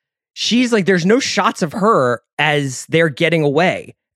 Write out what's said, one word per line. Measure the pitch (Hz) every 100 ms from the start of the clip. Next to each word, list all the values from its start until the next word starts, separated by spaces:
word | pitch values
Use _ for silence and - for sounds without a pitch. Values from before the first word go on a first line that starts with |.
| _ _ _
She's | - - 240 247
like, | 226 185
there's | 180 180
no | 233
shots | - 202 208 -
of | 160
her | 220 208 190 123 117 _ -
as | 151 147 139 123 -
they're | 160 165
getting | 135 165 165
away. | 147 139 180 98 - - _